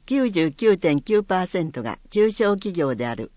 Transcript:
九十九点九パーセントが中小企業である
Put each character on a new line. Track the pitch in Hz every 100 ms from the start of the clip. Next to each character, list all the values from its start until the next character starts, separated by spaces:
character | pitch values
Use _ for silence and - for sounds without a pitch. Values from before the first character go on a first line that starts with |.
九 | - 269 254
十 | 185 160
九 | 143 220 190
点 | 170 143
九 | - 214
パ | 202 185
ー | 185
セ | 185
ン | 160
ト | 139
が | 113 - -
中 | 208 214
小 | 208 208 202
企 | 208 170
業 | 143
で | 117 120
あ |
る | - 113